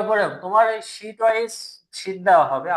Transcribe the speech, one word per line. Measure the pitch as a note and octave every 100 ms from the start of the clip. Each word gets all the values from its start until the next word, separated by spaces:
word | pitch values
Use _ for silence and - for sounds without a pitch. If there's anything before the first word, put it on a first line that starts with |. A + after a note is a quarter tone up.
উপরে | G#3 G#3+ E3+ C#3
তোমার | F#3 G#3+ A3+
এই | A3 -
শিট | - G#3+ G#3+
ওয়াইজ | A3+ A3 A#3 - - - _ -
শিট | F#3+ F#3+ F#3
দেওয়া | E3+ C3
হবে, | C3+ E3